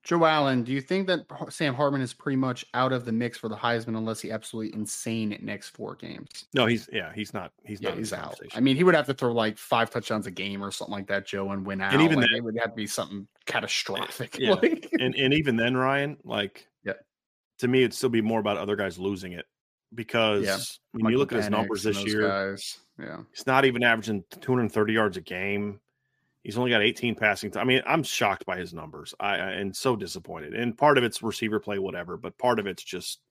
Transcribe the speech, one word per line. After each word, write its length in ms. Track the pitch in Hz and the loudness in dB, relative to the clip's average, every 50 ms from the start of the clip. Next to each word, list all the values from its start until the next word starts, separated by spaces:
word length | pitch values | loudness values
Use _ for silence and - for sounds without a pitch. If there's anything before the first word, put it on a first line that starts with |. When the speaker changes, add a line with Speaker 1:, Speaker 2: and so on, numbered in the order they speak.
| _ | _
Speaker 1:
Joe 200 | - 180 170 165 | 2 2 6 6
Allen, 400 | 160 156 151 143 139 131 127 117 | 6 6 6 4 4 4 2 2
do 80 | 117 135 | 0 -2
you 80 | 139 | -4
think 260 | 135 - 185 190 196 | -2 0 0 0 2
that 140 | 185 180 156 - _ | 0 0 -2 -2 _
Har-, 200 | 151 - 160 143 | -12 -12 -10 -10
Sam 240 | - - 165 147 127 | -4 -2 0 0 2
Hartman 260 | 123 147 139 139 139 | 2 2 2 2 0
is 120 | 131 123 - | -2 -4 -6
pretty 240 | _ - 147 139 | _ -4 -2 0
much 280 | 131 131 131 123 123 - _ - | 2 2 0 -2 -4 -8 _ 0
out 180 | 120 127 131 131 | 2 2 2 2
of 120 | 127 120 | 0 -2
the 80 | 120 113 | -2 -2
mix 260 | 113 123 117 113 - | 0 0 -2 -4 -6
for 100 | - 110 | -8 -8
the 60 | 107 | -6
Heisman 420 | 104 - 120 120 117 110 120 113 | -2 0 0 0 0 -2 -4 -4
unless 240 | 110 110 110 110 107 | -4 -2 -4 -4 -6
he 120 | - 110 110 | -6 -8 -8
absolutely 420 | 110 - - - 113 110 107 - | -8 -8 -8 -8 -8 -8 -8 -6
insane 560 | 107 107 104 - - - 113 113 113 110 107 104 | -6 -6 -6 -8 -8 -4 -4 -2 -2 -2 -2 -4
at 100 | - - | -6 -8
next 260 | 107 104 98 - - | -10 -10 -10 -12 -16
four 240 | _ - 110 101 90 | _ -12 -10 -10 -10
games? 520 | - - - - - - - - - - _ - | -12 -14 -14 -12 -14 -14 -16 -16 -18 -18 _ 2
Speaker 2:
No, 120 | 135 123 | 4 4
he's, 220 | 110 120 107 - - - | 6 4 2 0 -4 -6
yeah, 200 | 110 90 80 - | -6 -6 -4 -8
he's 180 | 107 107 - - | -8 -10 -8 -8
not, 200 | 104 90 - _ _ _ | -10 -10 -10 _ _ _
he's 160 | - 107 101 | -12 -12 -6
Speaker 1:
Yeah, 100 | 110 110 | -4 -6
Speaker 2:
not 20 | - | -4
in 40 | - | -4
Speaker 1:
he's 100 | 113 104 | -6 -6
Speaker 2:
the 60 | - | -6
Speaker 1:
out. 60 | - - | -8 -8
Speaker 2:
conversation. 260 | - - - - - - | -10 -12 -14 -14 -12 -2
Speaker 1:
I 40 | 110 | 2
mean, 160 | 123 139 131 | 4 4 4
he 60 | 143 175 | 6 6
would 140 | 180 170 | 6 6
have 100 | 156 139 | 6 4
to 80 | 135 135 | 0 -2
throw, 180 | - 135 123 117 | 0 0 2 2
like, 240 | 117 110 110 107 - | 2 2 0 0 -4
five 320 | - - - 117 117 113 | -2 2 4 4 4 2
touchdowns 360 | - - - - 117 107 98 | 0 -6 -4 -2 -4 -2 -2
a 60 | 101 90 | -6 -8
game 300 | - 95 101 98 98 101 | -6 -6 -6 -6 -6 -6
or 100 | 98 98 | -8 -6
something 200 | - - - 98 | -8 -8 -6 -6
like 140 | 101 98 | -8 -4
that, 180 | - 101 98 95 | -2 -4 -4 -4
Joe, 240 | - - 98 98 98 98 | -4 -4 -4 -4 -2 -4
and 120 | 98 98 | -4 -4
win 160 | 98 98 95 | -4 -4 -2
out. 120 | 95 98 98 | 0 0 2
Speaker 2:
And 100 | 139 160 | 4 4
even 160 | 165 160 139 | 4 6 4
Speaker 1:
Like, 120 | 123 120 | 4 4
Speaker 2:
then 60 | 120 113 | 2 0
Speaker 1:
it 60 | 117 | -2
would 140 | 113 110 113 | -4 -4 -2
have 120 | 117 110 | -4 -4
to 60 | - | -4
be 120 | 117 104 101 | -6 -8 -6
something 400 | - - 107 - 101 101 98 _ _ _ _ | -4 -6 -6 -6 -8 -12 -12 _ _ _ _
catastrophic. 920 | - - 120 107 107 - - - - 98 - - - - - 120 - - | -4 -4 -4 -2 -2 -4 -4 -4 -4 -4 -6 -6 -8 -8 -10 -10 -10 -4
<laughs> 40 | - | -2
Speaker 2:
Yeah. 140 | - 220 190 | 4 4 4
Speaker 1:
Like 340 | - - 339 330 - - - - - | 6 6 2 2 2 -4 -4 -2 0
Speaker 2:
And, 160 | 254 127 - | 0 0 2
and 180 | - 135 131 143 | 2 4 4 4
even 200 | 151 160 139 120 | 4 4 2 2
then, 220 | 113 113 120 127 | 2 2 2 2
Ryan, 400 | 127 131 131 139 139 143 147 147 - - | 2 2 2 2 2 0 -2 -6 -10 -8
like, 420 | 127 117 107 101 98 _ - - _ _ _ _ | -6 -2 -2 -2 -4 _ -14 -20 _ _ _ _
Speaker 1:
Yeah. 100 | 101 95 - _ _ _ _ _ _ _ _ _ _ _ _ | -8 -8 -8 _ _ _ _ _ _ _ _ _ _ _ _
Speaker 2:
to 100 | 131 123 | 0 4
me, 120 | 127 131 | 6 6
it'd 140 | 127 113 - | 4 4 2
still 140 | - - 131 | 0 0 2
be 120 | 117 113 107 | 2 2 2
more 180 | 110 113 113 | 2 0 2
about 160 | 104 104 104 | 2 0 0
other 180 | 95 101 101 104 | 0 0 -2 0
guys 240 | 101 101 95 85 87 | 0 0 -4 -4 -4
losing 340 | 92 98 101 92 95 92 87 | -4 -4 -4 -4 -8 -10 -10
it 120 | 87 - _ _ _ _ _ _ _ _ _ - | -12 -12 _ _ _ _ _ _ _ _ _ -12
because 500 | 117 113 - - 117 113 110 104 101 104 | -12 -12 -2 2 2 4 4 4 2 2
Speaker 1:
Yeah. 120 | 98 95 98 120 - - - _ _ | 2 0 -2 -2 -8 -12 -16 _ _
Speaker 2:
when 100 | - 123 | -4 0
you 40 | 110 | 2
Speaker 1:
Michael 140 | 110 113 131 | 4 4 4
Speaker 2:
look 120 | 143 - 123 | 2 2 2
at 40 | |
his 100 | 113 101 | 0 0
Speaker 1:
Penix 40 | 104 | 2
Speaker 2:
numbers 360 | 107 107 110 101 110 98 95 | 2 0 0 0 -2 -2 0
Speaker 1:
and 80 | 110 104 | 0 0
Speaker 2:
this 80 | 98 98 | 0 0
Speaker 1:
those 100 | 104 107 | 0 0
Speaker 2:
year, 140 | 107 107 101 | 2 2 2
Speaker 1:
guys. 500 | 98 98 98 98 98 95 - - - - _ _ _ - | 2 0 -2 -2 -4 -6 -10 -12 -12 -14 _ _ _ -14
Yeah. 220 | - - 76 - - _ _ | -12 -12 -12 -12 -14 _ _
Speaker 2:
he's 140 | - - | -8 0
not 180 | 135 131 131 139 | 4 4 6 6
even 180 | 135 123 120 123 | 6 4 4 4
averaging 400 | 120 113 113 104 113 107 101 90 _ - - | 4 4 4 2 -2 -4 -4 -4 _ -18 -12
two 120 | - - 127 | -2 0 2
hundred 200 | 123 120 104 - | 2 2 2 2
thirty 200 | 113 107 104 110 | 2 2 4 4
yards 220 | 110 110 104 92 | 4 4 2 0
a 40 | 92 | -2
game. 580 | 82 - 92 90 95 98 101 101 104 104 101 101 _ _ _ _ _ _ _ _ _ _ _ _ _ | -10 -8 -8 -6 -4 -2 -2 -2 -4 -4 -8 -10 _ _ _ _ _ _ _ _ _ _ _ _ _
He's 140 | - 101 117 | -6 -2 0
only 120 | 123 123 120 | 2 4 4
got 100 | 110 101 | 6 6
eighteen 320 | 107 - - - 120 110 | 4 2 2 -2 -2 -2
passing 380 | - 113 107 101 - - 104 - | 2 2 2 2 2 -2 -6 -4
t-, 60 | 104 | -2
I 40 | 113 | 2
mean, 180 | 127 127 131 - | 4 4 4 4
I'm 160 | - 143 165 139 | 2 2 2 2
shocked 420 | - - - 123 104 95 - - | 0 0 2 2 2 2 0 -2
by 120 | - 92 90 | -6 -4 -4
his 160 | 92 87 85 | -6 -8 -10
numbers. 400 | 82 78 78 76 78 73 - - _ | -12 -14 -12 -14 -16 -16 -16 -12 _
I, 160 | 98 101 98 | -2 -2 0
I, 140 | 90 90 95 95 | 0 -2 -4 -4
and 220 | 92 101 98 95 | -4 -4 -4 -6
so 180 | - - 135 123 | -2 0 0 0
disappointed. 580 | 107 98 87 - 95 82 - 87 82 76 73 - | 0 -2 -8 -8 -12 -12 -12 -12 -12 -10 -8 -4
And 220 | 107 120 123 113 | -2 -2 -2 0
part 220 | - 143 151 143 135 | 4 4 6 6 6
of 60 | 120 | 2
it's 180 | 113 - - - | 2 -2 -2 -4
receiver 380 | 113 98 - - 107 107 104 | -4 -4 -2 -2 0 0 -2
play, 180 | - - 104 98 | -2 -2 -4 -4
whatever, 380 | 95 95 92 87 87 85 90 | -4 -4 -4 -6 -8 -8 -10
but 200 | - - - - | -10 -10 -12 -10
part 220 | _ - 123 120 113 | _ 2 2 2 2
of 80 | 101 | 0
it's 160 | 101 90 - - | -4 -6 -8 -10
just 380 | - - 90 87 - - _ _ _ | -10 -10 -10 -8 -10 -12 _ _ _